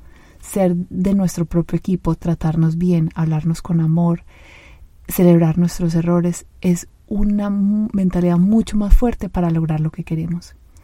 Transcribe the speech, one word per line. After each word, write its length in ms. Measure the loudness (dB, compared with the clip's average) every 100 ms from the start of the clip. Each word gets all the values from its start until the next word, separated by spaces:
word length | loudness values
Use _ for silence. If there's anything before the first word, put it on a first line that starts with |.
| -20 -20 -20 -20
Ser 340 | -8 -2 0
de 400 | 0 -4 -2 0
nuestro 300 | 0 0 -2
propio 340 | -2 -2 -2 -4
equipo, 380 | -4 -4 -2 -4
tratarnos 600 | -4 -4 -2 0 0 0
bien, 320 | 0 0 0
hablarnos 480 | -2 -2 -2 -2 -6
con 180 | -2 -2
amor, 440 | 0 2 0 -2 -8 -20 -20 -20 -20 -20 -20 -20 -8
celebrar 520 | 2 6 6 4 2
nuestros 360 | 0 0 -2
errores, 520 | -2 0 0 0 -6 -12 -6
es 280 | -2 -2 -4 _ -8
una 440 | -2 0 0 -2
mu-, 380 | 0 0 0 -2
mentalidad 460 | 0 0 0 0 2
mucho 380 | 2 2 0 -2
más 180 | 4
fuerte 340 | 6 4 -2 -6
para 220 | -2 -2
lograr 300 | 0 -2 -2
lo 100 | -4
que 140 | -6
queremos. 520 | -8 -6 -6 -8 -10 -20 -20 -20